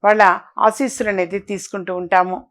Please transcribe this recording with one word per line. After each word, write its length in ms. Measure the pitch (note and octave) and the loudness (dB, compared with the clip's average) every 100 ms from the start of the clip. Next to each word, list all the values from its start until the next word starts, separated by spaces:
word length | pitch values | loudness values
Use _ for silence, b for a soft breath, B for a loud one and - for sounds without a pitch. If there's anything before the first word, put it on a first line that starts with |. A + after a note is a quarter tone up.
వాళ్ళ 180 | G3+ G#3+ G3 F3+ - - A3 | 4 4 4 2 -4 0 0
ఆశీస్సులు 420 | G#3+ C4+ - G#3+ | 2 -4 -2 -4
అనేది 260 | G3 F3 G3 G3 | -2 -2 -6 -8
తీసుకుంటూ 420 | G3 - G3+ F3 F3+ | -10 -8 -10 -8 -8
ఉంటాము. 360 | F3+ F#3+ F3+ F3+ - | 2 2 2 -4 -12